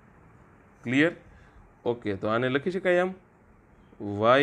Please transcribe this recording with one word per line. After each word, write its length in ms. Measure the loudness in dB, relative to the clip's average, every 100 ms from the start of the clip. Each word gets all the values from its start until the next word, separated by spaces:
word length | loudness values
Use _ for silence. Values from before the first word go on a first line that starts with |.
| -20 -20 -20 -20 -20 -20 -20 -14
ક્લિયર? 280 | -4 0 0 -2 -14 -20 -20 -20 -20 -8
ઓકે, 260 | -6 -4 -4 -4
તો 120 | -2
આને 140 | 0 0
લખી 240 | -2 -2 -4
શકાય 300 | 0 0 0
આમ, 80 | -6 -18 _ _ -20 _ -20 -20 -12 -8 0 4
y 160 | 4